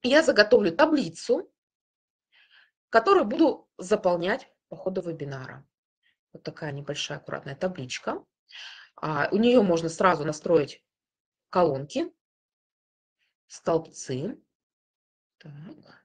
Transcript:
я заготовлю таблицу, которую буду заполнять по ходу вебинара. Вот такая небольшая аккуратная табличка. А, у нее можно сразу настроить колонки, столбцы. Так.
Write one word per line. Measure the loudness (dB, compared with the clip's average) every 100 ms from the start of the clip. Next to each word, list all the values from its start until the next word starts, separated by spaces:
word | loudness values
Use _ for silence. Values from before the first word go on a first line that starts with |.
я | 6 4
заготовлю | 6 4 6 6 4 2
таблицу, | 2 2 -2 -8 -2 -2 -2 _ _ _ _ _ _ _ _ _ _ _ _ _ _
которую | 2 4 4 4
буду | 2 2 2 _ -16
заполнять | -4 0 0 0 -2 -4 -8 _ _
по | -10
ходу | -6 -6
вебинара. | -8 -10 -10 -10 -12 -18 _ _ _ _ _ _ _
Вот | -16
такая | -16 -12 -10
небольшая | -10 -10 -8 -8 -10
аккуратная | -10 -12 -10 -8
табличка. | -8 -6 -12 -10 -8 -10 _ _ _ -20 -20 -20 -20 -10
А, | -6 -2 -2
у | 2
нее | 4 4
можно | 4 0 -2
сразу | 0 2 2 -4
настроить | -6 2 2 2 -10 _ _ _ _ _ _ _
колонки, | 2 2 0 -6 -6 -6 _ _ _ _ _ _ _ _ _ _ _ _ _ _
столбцы. | -10 -2 -2 -4 -18 -10 -8 -8 -10 _ _ _ _ _ _ _ _ _ _
Так. | -20 -20 -20 -20 _ _